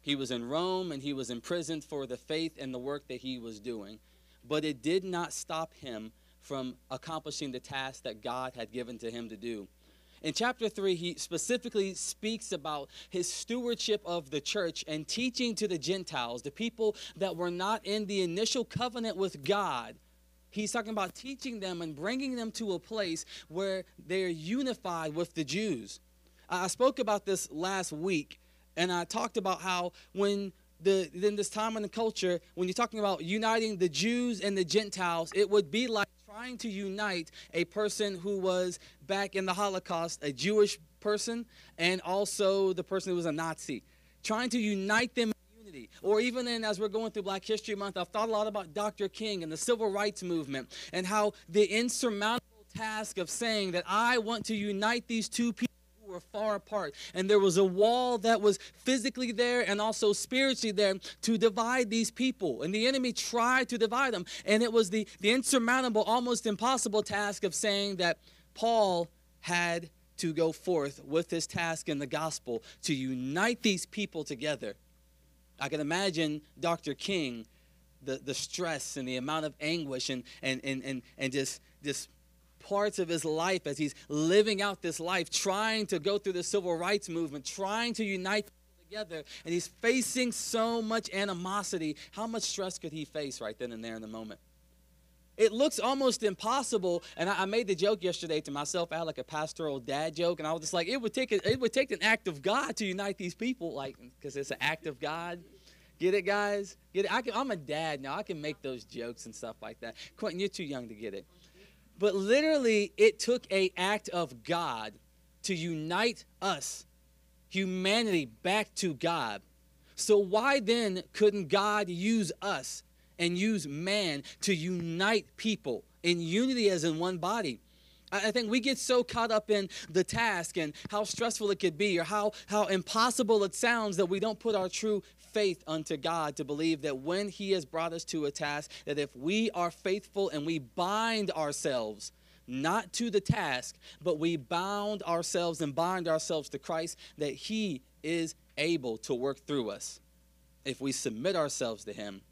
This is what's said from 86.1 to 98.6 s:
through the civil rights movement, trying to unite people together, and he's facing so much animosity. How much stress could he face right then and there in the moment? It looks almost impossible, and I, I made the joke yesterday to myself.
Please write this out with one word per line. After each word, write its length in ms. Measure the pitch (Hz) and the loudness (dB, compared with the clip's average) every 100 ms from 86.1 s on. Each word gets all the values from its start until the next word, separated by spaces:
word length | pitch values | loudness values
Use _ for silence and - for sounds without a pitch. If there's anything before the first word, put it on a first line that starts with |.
| 202 | 0
through 160 | 202 | -2
the 100 | 175 | -4
civil 320 | 170 208 180 165 | 0 0 2 0
rights 340 | 175 202 - | 2 0 0
movement, 360 | 165 160 139 - | -2 -2 -4 -10
trying 480 | - 196 214 233 | -4 -2 0 -2
to 100 | 220 | -2
unite 420 | 214 190 185 214 208 | -2 -2 0 0 -2
people 400 | _ _ _ _ 214 208 | _ _ _ _ -10 -8
together, 180 | 160 143 - 165 | -10 -10 -12 -2
and 80 | |
he's 140 | 170 - - | -2 -2 0
facing 500 | 233 262 233 262 247 | 4 4 2 0 0
so 500 | - - 226 226 233 | 0 -2 2 2 2
much 280 | 220 220 - | 0 -2 0
animosity. 800 | 190 202 175 180 202 196 185 156 147 - | -2 -2 -2 -2 -2 -2 -2 -2 -6 -10
How 160 | - 226 | -6 -4
much 160 | 226 | -2
stress 340 | - - 185 - | -4 -4 -6 -6
could 140 | 165 | -8
he 140 | 156 143 | -8 -6
face 340 | 151 143 - | -6 -6 -6
right 180 | 110 110 | -8 -6
then 140 | 123 | -8
and 120 | 113 | -6
there 120 | 113 113 | -8 -8
in 60 | |
the 60 | 110 | -10
moment? 320 | 113 110 - _ _ _ _ _ _ _ _ _ - | -10 -10 -14 _ _ _ _ _ _ _ _ _ 2
It 140 | 220 | 4
looks 280 | 220 302 - | 6 2 4
almost 420 | 226 269 262 - | 0 4 2 4
impossible, 800 | 208 185 220 269 240 220 180 170 - - | 0 0 0 0 2 0 2 0 -4 -2
and 140 | 175 | 0
I, 100 | 185 | 2
I 40 | 190 | 2
made 200 | 226 202 | 0 0
the 80 | |
joke 300 | 175 202 214 | 2 2 2
yesterday 380 | 180 165 170 156 | 0 -2 -2 -2
to 100 | 147 | -2
myself. 400 | 143 | -4